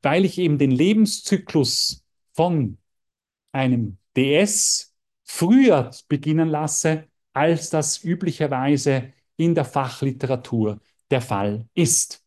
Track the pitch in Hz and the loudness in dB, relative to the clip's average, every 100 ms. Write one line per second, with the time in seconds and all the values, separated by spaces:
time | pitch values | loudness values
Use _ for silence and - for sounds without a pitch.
0 | 143 165 190 - 175 143 139 127 170 214 | 2 2 0 0 0 2 2 4 4 4
1 | 214 - - 196 - 160 131 - - - | 2 0 -2 -4 0 -2 0 -2 -4 -6
2 | _ _ _ - 175 160 113 92 _ _ | _ _ _ -2 0 0 -2 -6 _ _
3 | _ _ _ _ _ 135 131 123 107 92 | _ _ _ _ _ -2 0 0 -2 -8
4 | _ - 135 147 208 208 - - - _ | _ -2 2 2 2 0 -2 -4 -8 _
5 | _ _ - - 170 254 262 180 - - | _ _ -16 -2 4 6 6 4 0 -10
6 | _ 143 147 156 160 151 151 - 160 156 | _ -4 0 0 0 -2 -4 -2 -2 -2
7 | 156 _ _ 135 156 165 - 160 147 - | -6 _ _ -2 0 0 -2 -4 -2 -6
8 | 170 170 180 - 151 131 135 143 143 135 | -6 -4 -4 -4 -2 -2 0 0 0 -2
9 | 120 _ _ - 170 165 139 143 131 - | -4 _ _ -2 0 0 0 -4 -4 -4
10 | 139 131 131 127 - 117 107 104 _ _ | -6 -4 -4 -4 -4 -2 -2 -4 _ _
11 | _ 131 120 101 101 104 113 - 156 - | _ -2 -2 -4 -2 -6 -6 -2 0 0
12 | - - | -2 -10